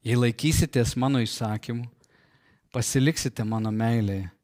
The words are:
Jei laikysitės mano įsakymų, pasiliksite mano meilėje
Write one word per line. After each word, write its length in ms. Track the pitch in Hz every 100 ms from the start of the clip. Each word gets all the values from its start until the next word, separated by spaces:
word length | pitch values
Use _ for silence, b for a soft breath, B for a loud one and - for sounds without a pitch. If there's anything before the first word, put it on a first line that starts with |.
| -
Jei 100 | 120
laikysitės 800 | 120 113 151 156 165 131 117 -
mano 240 | 131 139
įsakymų, 680 | 110 - 110 107 - 120 120 _ b b b b b b b
pasiliksite 720 | 123 113 139 135 143 131 -
mano 280 | 110 113 110
meilėje 580 | 107 113 117 104 98 92 _